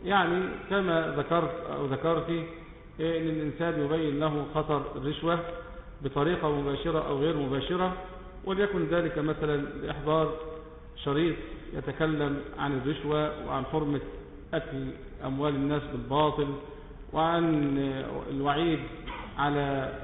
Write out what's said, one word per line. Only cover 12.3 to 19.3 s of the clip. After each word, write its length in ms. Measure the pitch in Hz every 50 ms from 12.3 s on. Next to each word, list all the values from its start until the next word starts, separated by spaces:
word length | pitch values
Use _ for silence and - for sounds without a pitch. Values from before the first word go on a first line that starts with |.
| 143 139 - - - -
عن 180 | 143 143 143 131
الرشوة 680 | 123 139 151 - - 147 151 151 151 151 147 - - -
وعن 180 | 143 135 127
حرمة 360 | 127 - 156 156 143 143 135 - - - - - - - - - - -
أكل 340 | 160 - - 143 135 135 131 - - - - - - -
أموال 300 | 131 135 135 143 151 143
الناس 260 | 135 139 143 147 147 139 -
بالباطل 560 | 143 123 120 120 135 147 151 151 143 151 147 139 139 - - - - - - - - - - - -
وعن 640 | 156 156 165 170 170 170 165 160 151 147 143 139 139 139 139 135 135 135 - 117 135 - -
الوعيد 500 | 135 139 139 143 143 147 170 170 160 143 127 - - - - - - - - -